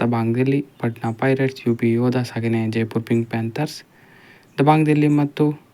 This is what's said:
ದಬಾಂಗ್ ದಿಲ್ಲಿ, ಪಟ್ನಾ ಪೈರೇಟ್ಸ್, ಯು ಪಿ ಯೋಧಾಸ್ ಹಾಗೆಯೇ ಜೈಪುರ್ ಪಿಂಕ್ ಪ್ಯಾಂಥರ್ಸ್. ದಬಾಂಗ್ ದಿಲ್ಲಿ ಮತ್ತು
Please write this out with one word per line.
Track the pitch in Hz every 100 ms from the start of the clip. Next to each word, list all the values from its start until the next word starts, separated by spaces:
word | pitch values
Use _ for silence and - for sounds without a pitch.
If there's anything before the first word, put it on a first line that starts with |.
ದಬಾಂಗ್ | 117 117 113
ದಿಲ್ಲಿ, | 120 131 143 - -
ಪಟ್ನಾ | 117 113 113
ಪೈರೇಟ್ಸ್, | 110 135 135 135 - 123
ಯು |
ಪಿ | 117 117
ಯೋಧಾಸ್ | 117 123 127 120
ಹಾಗೆಯೇ | 117 113 113 113
ಜೈಪುರ್ | 113 110 113
ಪಿಂಕ್ | 113 117 117
ಪ್ಯಾಂಥರ್ಸ್. | 113 113 127 151 - - _ - - - - _ -
ದಬಾಂಗ್ | 139 156 151
ದಿಲ್ಲಿ | 151 147
ಮತ್ತು | 147 143 - 151 147 -